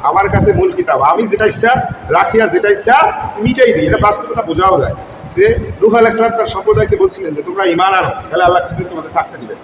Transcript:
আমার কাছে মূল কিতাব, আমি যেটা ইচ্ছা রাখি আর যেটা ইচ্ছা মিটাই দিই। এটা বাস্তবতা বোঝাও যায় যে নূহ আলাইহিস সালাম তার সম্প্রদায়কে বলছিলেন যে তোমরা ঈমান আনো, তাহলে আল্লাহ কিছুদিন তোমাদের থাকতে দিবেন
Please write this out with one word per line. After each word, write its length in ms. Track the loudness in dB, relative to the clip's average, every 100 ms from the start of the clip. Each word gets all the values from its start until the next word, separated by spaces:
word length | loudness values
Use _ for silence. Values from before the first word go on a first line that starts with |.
আমার 260 | 0 0 0
কাছে 240 | 2 2
মূল 180 | 2 0
কিতাব, 300 | 0 -2 2
আমি 220 | 2 2 0
যেটা 180 | 0 0
ইচ্ছা 260 | 2 2 2 -2 -8 -2
রাখি 320 | 0 2 2
আর 60 | 2
যেটা 220 | 2 0
ইচ্ছা 260 | 0 4 4 4 0 -8 -4
মিটাই 360 | -4 2 2
দিই। 140 | 4 0
এটা 100 | 2
বাস্তবতা 400 | 2 0 -4 -6
বোঝাও 400 | -4 0 2 2
যায় 140 | 0 -6 -14 -18 -10 2
যে 100 | 2 2 -4 0
নূহ 140 | 2 4
আলাইহিস 220 | 4 2
সালাম 140 | 0 0
তার 100 | -4
সম্প্রদায়কে 480 | -2 0 0 2 2
বলছিলেন 360 | 0 -2 -8
যে 80 | -8
তোমরা 220 | -6 -2 0
ঈমান 280 | 2 2
আনো, 160 | 2 -2 -6 -6
তাহলে 140 | 0
আল্লাহ 180 | 2 2
কিছুদিন 240 | -2 -8 -8
তোমাদের 220 | -10 -6
থাকতে 240 | -6 -6 -10
দিবেন 200 | -14 -16